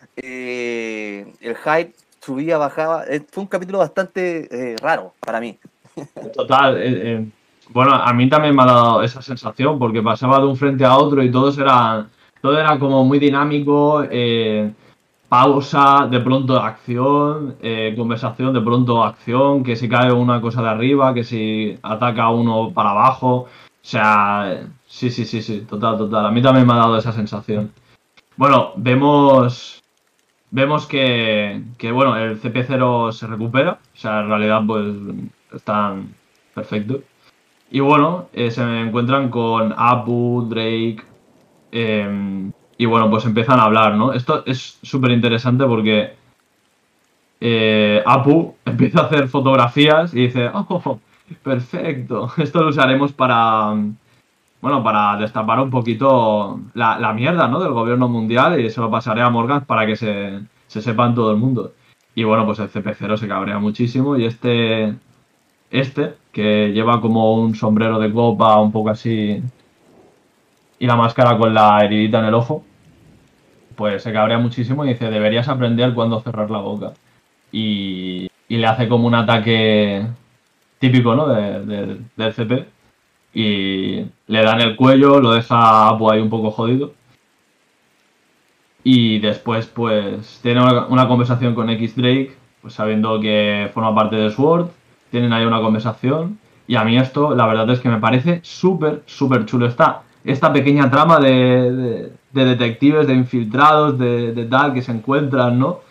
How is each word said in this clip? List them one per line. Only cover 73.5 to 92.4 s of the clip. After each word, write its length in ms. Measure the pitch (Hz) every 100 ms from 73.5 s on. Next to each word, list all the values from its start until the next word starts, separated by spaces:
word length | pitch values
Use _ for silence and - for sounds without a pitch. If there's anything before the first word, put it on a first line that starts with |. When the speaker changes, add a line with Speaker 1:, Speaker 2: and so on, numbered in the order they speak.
| _ _ -
Speaker 2:
pues 260 | 107 98
se 100 | 123
cabrea 280 | 107 110 117
muchísimo 440 | 120 127 117 139
y 60 | 143
dice, 220 | 120 113
"Deberías 360 | 107 107 117 127
aprender 460 | 131 120 117 123
cuándo 280 | 120 117 113
cerrar 280 | 120 107 104
la 80 | 107
boca". 360 | 101 104 90 - _ _ _ _ _
Y, 800 | 107 110 104 98 92 92 90 92 _ -
y 100 | 113
le 80 | 113
hace 240 | 110 117
como 160 | 120 117
un 80 |
ataque 920 | 117 113 113 107 113 110 107 104 101 113 120 _ _ _ _ _ -
típico, 340 | 131 127 117
¿no? 140 | 113 147
De, 380 | 107 101 98 101
de, 320 | 104 98 98 - -
del 180 | 110
C 120 | 107 113
P. 200 | 127 - _ _ _ _ _ _
Y 720 | - 110 101 95 95 101 98 - _ -
le 160 | 110
da 100 | 110
en 80 | 117
el 140 | 113 107
cuello, 420 | 131 135 139 139
lo 140 | 120
deja 240 | 113 117 120
a 320 | 113 110 107
Apu 200 | 110 110
ahí 120 | 110
un 80 | 110
poco 220 | 113 110
jodido. 420 | 107 113 131 143 - _ _ _ _ _ _ _ _ _ _ _ _ _ _ _ _ _ _
Y 380 | 131 127 117 107
después, 480 | 104 - - 113 113
pues, 720 | - 117 107 101 101 107 -
tiene 200 | 120 123
una, 240 | 127 123 -
una 200 | 127 123
conversación 460 | 123 120 120 120
con 160 | 113 113
X 280 | 110 113 127
Drake, 360 | 123 131 135 -